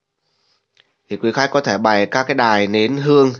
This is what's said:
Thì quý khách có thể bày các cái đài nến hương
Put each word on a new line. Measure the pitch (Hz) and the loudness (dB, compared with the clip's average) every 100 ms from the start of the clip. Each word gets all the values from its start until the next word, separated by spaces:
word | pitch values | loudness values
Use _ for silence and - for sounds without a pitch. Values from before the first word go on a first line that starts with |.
| _ _ _ _ _ _ _ _ _ _ _ | _ _ _ _ _ _ _ _ _ _ _
Thì | 104 | -6
quý | 113 | -4
khách | 123 135 | -2 0
có | 143 | 0
thể | 139 101 | -2 0
bày | 110 104 101 | 2 2 0
các | 131 | -2
cái | 131 | -2
đài | 135 117 104 101 | 0 2 2 0
nến | 107 110 139 | 0 -2 -2
hương | 143 143 135 123 | 2 4 2 0